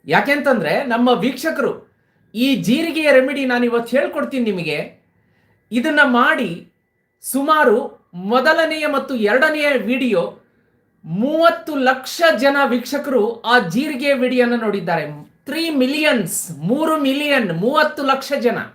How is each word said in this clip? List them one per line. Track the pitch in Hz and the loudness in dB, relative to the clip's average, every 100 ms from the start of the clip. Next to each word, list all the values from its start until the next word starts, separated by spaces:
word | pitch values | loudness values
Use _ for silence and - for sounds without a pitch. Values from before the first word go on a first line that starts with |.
| 156 | 0
ಯಾಕೆಂತಂದ್ರೆ | 175 214 294 277 233 151 202 | 0 2 0 2 0 0 -2
ನಮ್ಮ | 269 233 247 | 0 0 2
ವೀಕ್ಷಕರು | 233 233 262 320 302 214 - _ _ _ _ _ | 2 0 -2 -4 -2 -4 -6 _ _ _ _ _
ಈ | 208 269 240 | -2 0 0
ಜೀರಿಗೆಯ | 170 277 330 302 302 | 2 0 0 0 4
ರೆಮಿಡಿ | 262 262 277 | 4 4 -2
ನಾನು | 262 247 | -2 0
ಇವತ್ತು | 240 233 233 262 | 0 0 0 -2
ಹೇಳ್ಕೊಡ್ತೀನಿ | 349 302 254 269 220 | 0 -4 -4 -2 -2
ನಿಮಗೆ. | 185 156 147 - _ _ _ _ _ _ _ _ | -2 -4 -6 -8 _ _ _ _ _ _ _ _
ಇದನ್ನ | 226 311 302 | -2 0 2
ಮಾಡಿ | 269 240 277 320 202 170 - _ _ _ _ _ | 4 4 2 2 -2 -6 -14 _ _ _ _ _
ಸುಮಾರು | - 262 294 311 254 214 277 - _ | -6 -4 2 4 4 4 0 -14 _
ಮೊದಲನೆಯ | 175 190 247 302 320 320 311 294 | -10 0 2 4 2 0 -2 -2
ಮತ್ತು | 269 - | -2 -4
ಎರಡನೆಯ | 247 202 247 311 302 294 | -2 2 4 2 2 0
ವಿಡಿಯೋ | 262 202 247 254 185 - - _ _ _ _ _ _ | 0 0 -2 0 0 -2 -10 _ _ _ _ _ _
ಮೂವತ್ತು | 156 175 262 320 330 330 - | -8 -2 0 2 2 0 -6
ಲಕ್ಷ | 285 254 262 - - 330 240 | 0 0 0 -6 0 2 4
ಜನ | 277 285 | 2 2
ವೀಕ್ಷಕರು | 254 240 - 277 285 254 220 226 | 0 0 -4 -6 -2 0 0 -4
ಆ | 214 247 | 2 2
ಜೀರಿಗೆಯ | 180 196 302 262 285 | 2 -4 -4 -2 -2
ವಿಡಿಯೋನ | 269 254 254 240 240 | 0 0 2 0 0
ನೋಡಿದ್ದಾರೆ. | 220 196 170 165 147 147 - _ | -2 -4 -2 -4 -4 -12 -18 _
ತ್ರೀ | - 302 330 | -10 -6 -2
ಮಿಲಿಯನ್ಸ್, | 285 254 302 302 254 165 - - 139 | 0 0 2 2 0 -2 -6 -8 -8
ಮೂರು | 165 277 320 311 | -2 0 0 0
ಮಿಲಿಯನ್, | 269 277 294 277 196 | 0 0 0 0 0
ಮೂವತ್ತು | 160 220 302 302 - | -2 0 2 0 -2
ಲಕ್ಷ | 269 269 - 285 | -2 -2 -2 -2
ಜನ | 233 175 104 | 0 -2 -8